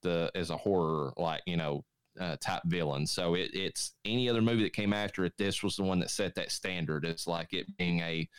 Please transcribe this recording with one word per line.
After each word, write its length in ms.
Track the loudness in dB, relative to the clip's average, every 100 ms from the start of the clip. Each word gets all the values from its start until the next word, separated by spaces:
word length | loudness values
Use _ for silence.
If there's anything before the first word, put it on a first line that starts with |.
the, 280 | 0 2 0 -2
as 140 | -4
a 60 | -2
horror, 560 | 2 4 4 2 -2 -2
like, 260 | -2 -2 -2
you 100 | 0
know, 280 | 0 -2 -6 _ _ -8
uh, 160 | -6 -4
type 220 | -4 -2 0
villain. 400 | 0 0 0 0
So 280 | 0 2
it, 160 | 2 0
it's 400 | -2 -4 -4 -6 -6
any 240 | -2 0 2
other 120 | 4
movie 220 | 4 4
that 100 | 2
came 200 | 2 2
after 320 | 2 0 0
it, 80 | 0 0
this 280 | 0 0
was 120 | -2 0
the 60 |
one 160 | 2 2
that 120 | 2
set 260 | 0 -2 -2
that 160 | -4
standard. 520 | -4 -4 -2 -2 -2
It's 220 | -2 -2 -2
like 260 | -4 -2
it 240 | -6 -6 -2
being 240 | 0 2
a, 280 | 0 -2 -4